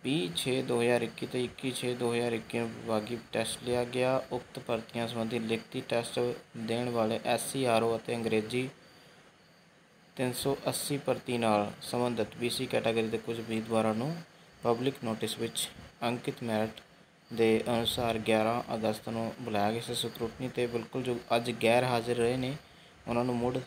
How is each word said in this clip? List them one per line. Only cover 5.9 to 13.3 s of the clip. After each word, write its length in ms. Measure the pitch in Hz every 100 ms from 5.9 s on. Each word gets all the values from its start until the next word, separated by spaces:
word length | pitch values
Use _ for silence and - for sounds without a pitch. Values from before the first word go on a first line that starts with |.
| 117 120 - 123 120 - 117
ਦੇਣ 320 | 110 117 123
ਵਾਲੇ 320 | 117 110 113
ਐਸ 160 | 120 117 -
ਸੀ 120 | 139
ਆਰ 180 | 127 113
ਓ 140 | 113 113
ਅਤੇ 200 | - 120
ਅੰਗਰੇਜ਼ੀ 520 | 113 110 107 123 131 - - - - - - - - - - - _ - - -
ਤਿੰਨ 160 | 127
ਸੌ 240 | 120 139 139 -
ਅੱਸੀ 300 | 123 - 143
ਭਰਤੀ 400 | 135 123 - 120
ਨਾਲ 340 | 117 104 104 -
ਸੰਬੰਧਿਤ 540 | - 123 123 117 107 -
ਬੀ 140 | 120
ਸੀ 160 | - 127
ਕੈਟਾਗਰੀ 420 | 120 113 113 113
ਦੇ 100 | 113
ਕੁਝ 220 | -